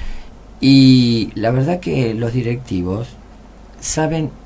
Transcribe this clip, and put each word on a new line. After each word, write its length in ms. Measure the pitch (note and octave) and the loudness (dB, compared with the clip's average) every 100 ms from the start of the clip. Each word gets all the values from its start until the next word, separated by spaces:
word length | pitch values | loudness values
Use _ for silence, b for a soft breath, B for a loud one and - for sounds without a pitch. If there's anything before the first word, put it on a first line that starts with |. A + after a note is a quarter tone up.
| B B B - - - | B B B -20 -20 -2
y 680 | C3+ C3+ C3 B2+ A#2+ A#2 G2+ | 4 6 8 6 4 0 -4
la 160 | A2 A2 | -4 -2
verdad 300 | C3 C#3 F3+ | -2 -2 -4
que 340 | E3+ C#3+ A#2 | -4 -4 -2
los 180 | A2 A#2 | -4 -4
directivos 760 | B2 A2+ A#2+ - F#2 F2+ G2+ B2 - - - - - - - | -4 -4 -6 -6 -6 -4 -6 -8 -16 -20 -20 -20 -20 -20 -14
saben 500 | - - D#3 D#3+ D3 - | -8 -4 -2 -4 -6 -10